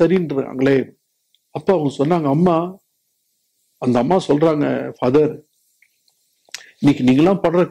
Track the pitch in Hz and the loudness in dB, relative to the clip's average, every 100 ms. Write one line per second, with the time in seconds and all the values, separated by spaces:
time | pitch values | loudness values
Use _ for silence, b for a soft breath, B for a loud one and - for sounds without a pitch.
0 | 165 185 165 139 123 127 131 135 120 _ | 0 0 -2 -6 -6 -2 0 0 -2 _
1 | _ _ _ _ _ 156 - 185 147 131 | _ _ _ _ _ -10 -2 0 0 -2
2 | 143 175 147 143 180 165 175 190 _ _ | -2 0 0 0 2 0 -2 -10 _ _
3 | _ _ _ _ _ _ _ _ 127 120 | _ _ _ _ _ _ _ _ -2 0
4 | 123 185 - 147 165 156 139 127 131 123 | 0 0 0 0 2 0 -2 -4 -8 -6
5 | 127 139 151 151 _ _ _ _ _ _ | 0 2 0 -2 _ _ _ _ _ _
6 | _ _ _ _ _ - B B 143 139 | _ _ _ _ _ -20 B B 0 2
7 | 127 131 165 196 180 170 175 | 2 4 4 2 0 0 0